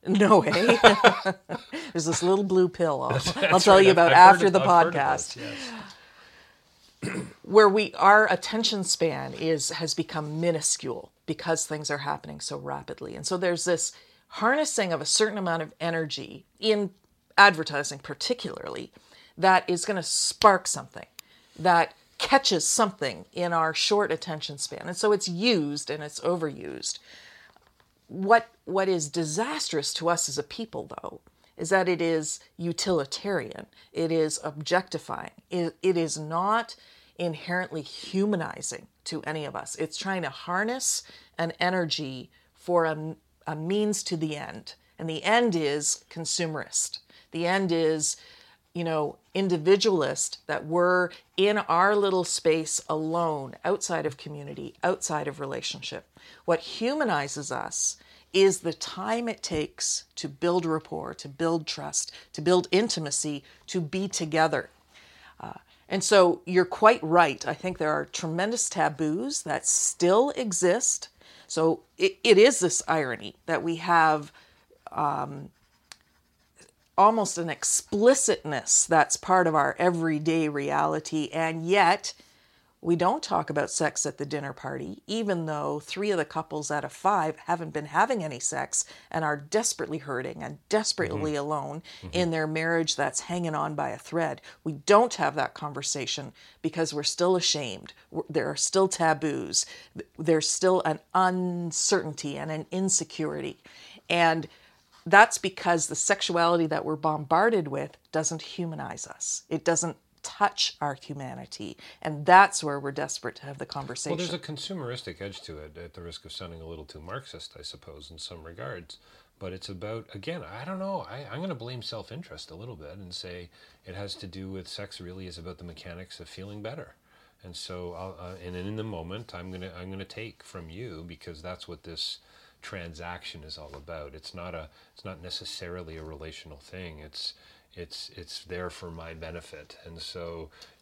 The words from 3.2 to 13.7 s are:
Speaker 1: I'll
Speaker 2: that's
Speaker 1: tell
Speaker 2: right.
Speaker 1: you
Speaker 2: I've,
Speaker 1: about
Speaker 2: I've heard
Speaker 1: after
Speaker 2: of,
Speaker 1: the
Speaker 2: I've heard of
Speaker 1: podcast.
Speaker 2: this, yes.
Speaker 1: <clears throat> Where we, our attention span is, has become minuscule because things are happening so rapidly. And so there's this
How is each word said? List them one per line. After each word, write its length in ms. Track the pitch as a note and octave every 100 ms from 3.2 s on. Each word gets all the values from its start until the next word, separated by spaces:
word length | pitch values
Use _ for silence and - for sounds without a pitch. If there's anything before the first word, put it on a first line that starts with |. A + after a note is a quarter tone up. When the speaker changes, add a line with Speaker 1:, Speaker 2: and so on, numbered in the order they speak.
| - C4
Speaker 1:
I'll 40 |
Speaker 2:
that's 200 | F3 F#3 G#3
Speaker 1:
tell 100 | F#3+
Speaker 2:
right. 80 |
Speaker 1:
you 80 | F#3+
Speaker 2:
I've, 60 | F3
Speaker 1:
about 160 | E3+
Speaker 2:
I've 40 | E3
heard 160 | F#3
Speaker 1:
after 140 | F3+ G3+
Speaker 2:
of, 60 |
Speaker 1:
the 80 | F3+
Speaker 2:
I've 220 | - E3+ E3
heard 100 | E3
of 60 |
Speaker 1:
podcast. 320 | C#3 C#3 - -
Speaker 2:
this, 360 | - C#4 B3 - G3+ - - - - - - _ _ _ _ -
yes. 220 | - - -
Speaker 1:
<clears throat> 100 | -
Where 260 | - G#3 G#3
we, 240 | G#3 G#3
our 380 | - F#3+ G#3 G#3+
attention 520 | F3+ - A3 A3 G3+
span 500 | F#3 - E3 C3+ C3+
is, 360 | - D#3+ D#3 -
has 240 | E3 D#3+
become 480 | - D#3+ D#3 D3+ D#3
minuscule 680 | E3+ D#3+ - - C#3+ - - _ -
because 400 | D3+ D#3+ D#3+ -
things 240 | D3+ D3+
are 100 | C#3+
happening 400 | C#3+ C#3+ D3 D3
so 180 | - -
rapidly. 580 | C#3 C#2+ - - - -
And 100 | C#3+
so 120 | F#3
there's 280 | F3+ E3+
this 280 | F3